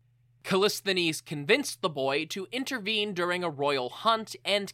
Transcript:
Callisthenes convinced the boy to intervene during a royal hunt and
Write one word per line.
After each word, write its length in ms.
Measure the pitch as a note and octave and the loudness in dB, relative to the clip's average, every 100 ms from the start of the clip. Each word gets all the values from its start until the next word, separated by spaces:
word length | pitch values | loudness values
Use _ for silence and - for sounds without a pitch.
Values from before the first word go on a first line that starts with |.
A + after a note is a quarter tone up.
| _ _ _ _ | _ _ _ _
Callisthenes 760 | - F#3 G3+ - G3 F#3 E3+ D#3 | 0 4 4 2 0 2 2 0
convinced 640 | - D3 C#3+ C4+ - - | -4 -4 2 2 2 -2
the 80 | F#3 | -2
boy 340 | C#3+ C3+ C#3+ D#3 | 0 0 0 -2
to 200 | G3+ F#3+ | -6 -6
intervene 600 | B3 C4 C4 G3 G#3+ G#3 | -6 -4 -4 -2 0 0
during 300 | F3+ F3 F3+ | 0 0 0
a 60 | F3 | -2
royal 400 | C#3 C#3+ C#3 B2 | 0 0 2 0
hunt 440 | - E3 A3 A3 - F3 | 0 2 2 0 -8 0
and 260 | G3+ G3 | 0 -2